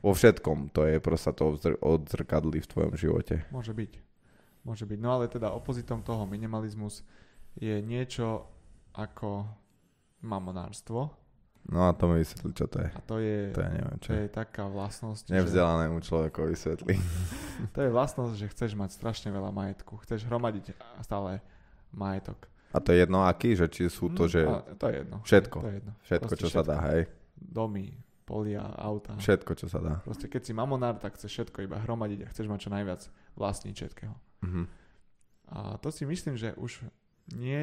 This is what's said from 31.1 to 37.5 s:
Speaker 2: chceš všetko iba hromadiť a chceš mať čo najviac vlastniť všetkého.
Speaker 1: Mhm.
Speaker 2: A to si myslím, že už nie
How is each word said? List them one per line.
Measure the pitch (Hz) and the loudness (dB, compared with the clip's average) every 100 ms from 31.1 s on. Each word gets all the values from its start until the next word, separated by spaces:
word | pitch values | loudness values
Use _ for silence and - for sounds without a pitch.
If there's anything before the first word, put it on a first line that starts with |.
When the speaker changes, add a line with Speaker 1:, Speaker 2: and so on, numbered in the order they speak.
Speaker 2:
chceš | - 104 | -10 -10
všetko | - 117 - | -6 -6 -6
iba | 98 92 | -6 -6
hromadiť | 110 117 107 101 | -4 -4 -4 -6
a | - | -8
chceš | - | -8
mať | 107 101 | -4 -4
čo | - | -4
najviac | 101 101 90 - - - | -4 -4 -6 -10 -20 -20
vlastniť | - 101 101 101 | -4 -4 -4 -8
všetkého. | 101 - - 107 - - _ | -10 -10 -10 -12 -12 -18 _
Speaker 1:
Mhm. | 90 87 85 - - - _ _ - _ - | -4 -2 -4 -8 -20 -20 _ _ -20 _ -14
Speaker 2:
A | - - 107 | -10 -8 -8
to | 151 | -8
si | 156 | -6
myslím, | 143 180 - | -6 -6 -6
že | 123 110 | -6 -6
už | - 120 - 117 _ _ _ - | -6 -10 -10 -16 _ _ _ -14
nie | 113 123 | -8 -4